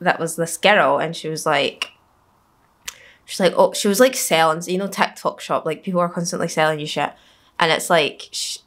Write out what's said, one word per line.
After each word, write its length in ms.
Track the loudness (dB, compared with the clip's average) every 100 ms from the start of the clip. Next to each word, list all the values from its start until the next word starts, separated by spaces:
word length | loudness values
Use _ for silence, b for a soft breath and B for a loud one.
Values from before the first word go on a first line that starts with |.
that 180 | -2 0
was 160 | -2 -4
this 220 | -6 0
girl, 400 | 4 6 4 2
and 180 | -2 -6
she 140 | -8
was 160 | -4 0
like, 460 | 0 0 -4 -12 _ _ _ _ _ _ _ _ _ B B B B -12
she's 140 | 0
like, 120 | 0 4
oh, 160 | 2
she 160 | 2 0
was, 100 | 4
like, 160 | 4 2
selling, 460 | 0 2 2 0
so, 100 | -2
you 60 | -4
know, 100 | -4
TikTok 540 | -2 -2 -2 -8 -6
shop, 240 | -4 -4 -4
like, 180 | -6
people 160 | -4 -2
are 80 | -2
constantly 400 | -2 -6 -4 -4
selling 320 | 0 0 0
you 60 | -4
shit. 260 | -4 -4 b b b b -2
And 140 | 2
it's 160 | 2 2
like, 400 | 2 2 -4 -12
sh-, 280 | -10 -8 -10